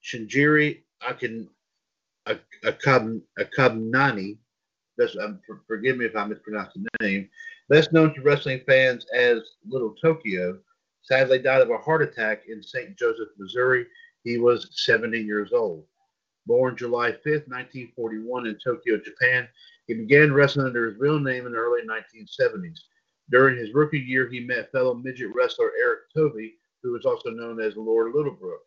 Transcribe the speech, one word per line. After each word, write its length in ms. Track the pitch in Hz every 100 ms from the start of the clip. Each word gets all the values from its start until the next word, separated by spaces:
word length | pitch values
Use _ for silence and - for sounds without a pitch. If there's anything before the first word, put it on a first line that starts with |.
Shinjiri 760 | - 120 110 131 147 151 147 - _ _
Akin-, 480 | 123 123 120 113 98 _ _ _ _ _ _ _ -
Ak-, 160 | - _ -
Akab-, 580 | 113 - 139 127 110 113 _ -
Akabnani, 1000 | 101 - 127 113 113 127 139 107 95 107 _ _ _ _ _ -
best, 200 | 120 107
um, 220 | 107 98 -
for-, 160 | 104 _
forgive 300 | 110 123 123
me 80 | 117
if 100 | 110
I 100 | 104
mispronounce 480 | 104 - 107 -
the 140 | - 110 -
name, 280 | 104 98 98 - - - -
best 240 | 147 151
known 220 | 160 156
to 80 | 143
wrestling 400 | 139 147 143 131 -
fans 400 | 131 131 120 -
as 280 | 120 123 117 - _ 101
Little 260 | 131 110 -
Tokyo, 560 | 160 160 110 92 90 95 _ _ _ _
sadly 380 | - 131 131 131
died 220 | 131 131
of 80 | 120
a 80 | 117
heart 240 | 156 156
attack 420 | 143 120 110 107 -
in 160 | 110
Saint 340 | - 131 107 95
Joseph, 300 | 120 113 107 101
Missouri. 480 | 95 120 127 127 120 _ - _
He 160 | 117 120
was 300 | 120 117 -
seventy 500 | - - 110 113 113
years 300 | 107 104 101
old. 300 | 120 107 80 - _ _ _ _ _ -
Born 280 | 123 127 123
July 360 | 120 120 120 -
fifth, 240 | 151 151 131
nineteen 440 | 127 123 127 117 -
forty-one 520 | 113 110 113 127 117
in 100 | 104
Tokyo, 340 | 131 117 120 107
Japan, 500 | - - 127 127 120 _ _ _ -
he 80 |
began 400 | 113 110 143 151
wrestling 320 | 139 139 143 131
under 240 | 120 113
his 80 | 104
real 220 | 139 151
name 260 | 139 127 123
in 60 |
the 60 | 113
early 260 | 117 120 113
nineteen 400 | 110 - 113 104
seventies. 600 | - 123 107 87 80 _ _ _ _ _
During 260 | 123 135 123
his 160 | 110
rookie 260 | 131 151 151
year, 280 | 127 131 123
he 100 | 123
met 320 | 123 123 -
fellow 220 | 131 127 120
midget 340 | 127 123 113
wrestler 380 | 123 123 - 113 104
Eric 200 | 120 110 _ 156
Tovey, 380 | 151 113 110 _ _ _
who 100 | 127
was 120 | 120 131
also 260 | 120 120
known 300 | 113 117 113
as 140 | 110 101
Lord 380 | 110 113 113
Littlebrook. 460 | 139 143 98 113 82